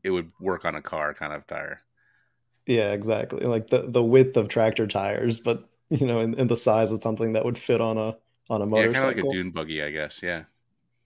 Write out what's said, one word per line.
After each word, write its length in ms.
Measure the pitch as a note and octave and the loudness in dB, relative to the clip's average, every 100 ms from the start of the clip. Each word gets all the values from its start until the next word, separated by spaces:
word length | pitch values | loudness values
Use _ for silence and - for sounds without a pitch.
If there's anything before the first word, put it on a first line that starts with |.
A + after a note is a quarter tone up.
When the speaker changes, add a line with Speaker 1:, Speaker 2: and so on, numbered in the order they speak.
Speaker 1:
it 60 | F#2+ | -4
would 200 | F2+ E2 _ | -2 -4 _
work 260 | F#2 F2 | -6 -4
on 100 | E2+ | -4
a 80 | D2+ | -6
car 320 | - D#2+ D2+ | -8 -6 -6
kind 180 | D2+ D2+ | -6 -10
of 140 | D2 - | -10 -10
tire. 340 | D2+ - - _ _ _ _ _ _ _ _ - | -10 -10 -14 _ _ _ _ _ _ _ _ -2
Speaker 2:
Yeah, 260 | A#2 G2+ | 0 2
exactly. 540 | G2+ G#2+ G#2+ A#2+ - B2 | 0 -2 -2 -2 -4 -2
Like 220 | A2+ A2 | -2 2
the, 180 | B2+ B2+ | 0 2
the 160 | A#2+ | 2
width 320 | A#2 C3 C3 A#2+ | 6 8 8 4
of 120 | G2+ | 0
tractor 380 | A#2 A2+ A2 G#2+ | 2 2 2 -2
tires, 540 | G2 G2 G#2 A#2+ A2+ | 0 -2 0 -2 -2
but, 300 | A#2+ A#2 - _ _ | -2 -4 -6 _ _
you 180 | C3+ C3 | 0 0
know, 120 | A#2 | 0
in, 160 | A2+ | 0
in 140 | A#2 B2 | 0 0
the 80 | A#2 | 2
size 360 | - A2 A2 | 2 4 2
of 100 | A2 | 0
something 300 | A2+ A2 A2+ | -4 -2 -2
that 120 | A2 A#2+ | 0 -2
would 100 | A#2+ | -4
fit 240 | - A#2 | -2 0
on 160 | A2+ A2 | 0 0
a, 220 | A2 A2 _ _ - | -4 -6 _ _ -6
on 100 | A2 | -4
a 60 | G#2 | 2
Speaker 1:
Yeah, 220 | G#2+ A2+ | 4 4
kinda 180 | C3 C3+ | 4 0
like 100 | A#2+ | 0
a 60 | |
Speaker 2:
motorcycle. 80 | C3+ | -2
Speaker 1:
dune 200 | F#2 F2+ | -2 -4
buggy, 320 | E2+ D#2 D2+ | -6 -6 -6
I 80 | D2 | -6
guess. 320 | D#2 D2+ - | -6 -8 -8
Yeah. 220 | F2+ E2 - _ _ _ _ _ | -6 -6 -10 _ _ _ _ _